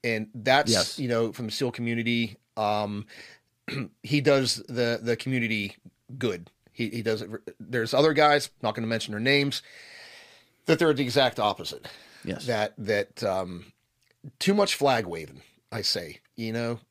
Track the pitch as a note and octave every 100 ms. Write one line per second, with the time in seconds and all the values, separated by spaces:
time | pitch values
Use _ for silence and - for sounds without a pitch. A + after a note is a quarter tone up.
0 | A#2+ A2+ G#2+ B2 A#2 C3+ C#3+ G#2 E2+ -
1 | B2+ A#2 A2+ - A2+ - C3 - A#2 A#2
2 | A#2 A#2 A2+ G2 _ - G#2 G#2 G#2 G#2
3 | G#2 - - - _ _ - C#3 A2 _
4 | G#2 C#3+ C#3 C#3 B2+ - - A#2+ A#2+ A#2
5 | A2+ A2+ C3 B2+ A#2 A2 G2+ - - _
6 | _ B2+ A#2+ F2+ E2+ _ _ - A2+ A#2
7 | A2 A2 G2+ G#2+ - - A2 A#2+ A2+ C3
8 | D#3 D3+ D3+ D3 C#3+ _ A2 G#2+ A2+ A2+
9 | - G#2+ B2 C#3+ C#3+ - - - - -
10 | - - - - _ _ - D#3+ E3 C3+
11 | B2+ C3 B2+ A#2 G#2 F#2+ D#2 C2 - -
12 | - - F2 E2+ - A2 G#2+ - G#2+ G2+
13 | G2+ - G#2 F#2+ F2+ F2 - _ _ _
14 | _ _ C#3 _ - G#3 G3 - C#3+ B2
15 | F#2 E2 D2 C2+ _ _ _ A2 - -
16 | E2+ - _ - A2+ A#2 A#2 A#2+ _